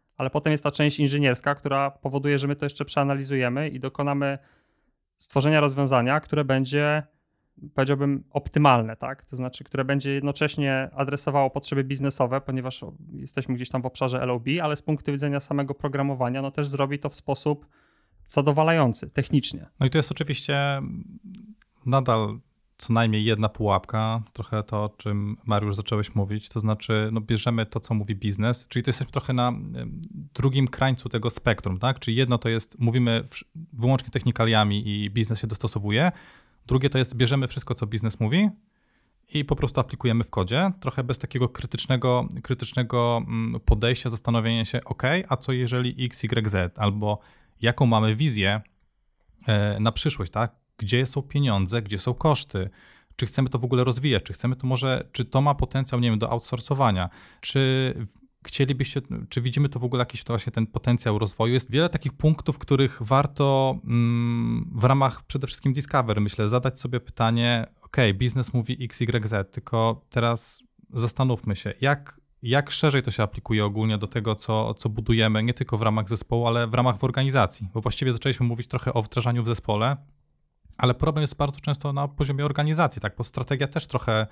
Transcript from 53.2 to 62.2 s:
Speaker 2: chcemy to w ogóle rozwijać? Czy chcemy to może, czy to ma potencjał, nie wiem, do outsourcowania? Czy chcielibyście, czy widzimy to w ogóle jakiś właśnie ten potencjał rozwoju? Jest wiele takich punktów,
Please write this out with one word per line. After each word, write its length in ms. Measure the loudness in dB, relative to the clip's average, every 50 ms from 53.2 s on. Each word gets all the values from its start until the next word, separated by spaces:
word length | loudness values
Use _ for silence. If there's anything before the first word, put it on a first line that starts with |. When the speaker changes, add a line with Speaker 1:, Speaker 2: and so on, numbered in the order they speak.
| -4
Speaker 2:
chcemy 240 | -2 0 0 0 0
to 100 | 0 -2
w 40 | -2
ogóle 200 | 2 2 4 4
rozwijać? 400 | 4 2 0 0 2 2 0 0
Czy 100 | -4 -8
chcemy 220 | -4 -2 -2 -2
to 120 | -2 -2
może, 420 | -2 0 0 0 0 -2 -2 -4 -6
czy 140 | -6 -6 -4
to 160 | 0 2 2
ma 140 | 4 4 2
potencjał, 460 | 2 0 -2 0 -2 -2 0 0 2
nie 80 | 2 2
wiem, 100 | 2 2
do 100 | 0 0
outsourcowania? 800 | -2 -4 -4 -4 -6 -6 -2 -2 0 4 4 4 4 2 0 -2 -6 -12 -20 -20 -16 -10
Czy 520 | -6 -2 0 2 2 2 2 2 0 -2 -2 -4 -8 -10 _ _ -20 _ _ _ -14
chcielibyście, 540 | -6 0 0 2 2 2 0 -2 -4 -4 -6 -6 -6 -8 -8 -6 -4
czy 120 | -4 -2
widzimy 280 | -2 0 2 2 2 2
to 100 | 0 -2
w 40 | -2
ogóle 180 | 0 0 0
jakiś 220 | 0 -2 -4 -10 -4
właśnie 280 | -2 -2 -2 -2 -2
ten 160 | -2 -2 -2
potencjał 520 | -2 -2 -2 2 2 2 4 4 2 2 2
rozwoju? 340 | 0 -2 0 0 0 2 2
Jest 180 | 2 0 0
wiele 180 | 0 2 2 2
takich 240 | 0 -2 -4 -4 -2
punktów, 440 | 2